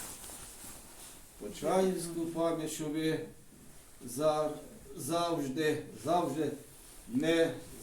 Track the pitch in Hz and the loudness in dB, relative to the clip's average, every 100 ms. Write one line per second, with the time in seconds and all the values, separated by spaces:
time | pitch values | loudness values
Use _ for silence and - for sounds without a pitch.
0 | - - - - - - - - - - | -8 -10 -12 -12 -14 -14 -14 -14 -16 -16
1 | - - - - - - 151 190 190 175 | -16 -16 -18 -12 -10 -2 4 6 6 2
2 | 165 165 156 160 165 160 156 - 151 156 | -2 -4 -2 2 2 2 -2 -4 -2 0
3 | 160 156 - - - - - - - - | 2 0 -2 -12 -20 -20 -20 -20 -20 -14
4 | 123 123 156 151 151 143 - - - 185 | -8 2 4 4 2 -2 -10 -16 -14 -8
5 | 131 170 170 156 139 143 156 143 - - | 0 2 2 2 0 2 2 2 -2 -6
6 | 139 175 165 139 147 - - - - - | 2 4 4 2 0 -2 -12 -18 -20 -18
7 | - 123 160 165 165 - - - | -2 2 6 6 6 2 -10 -12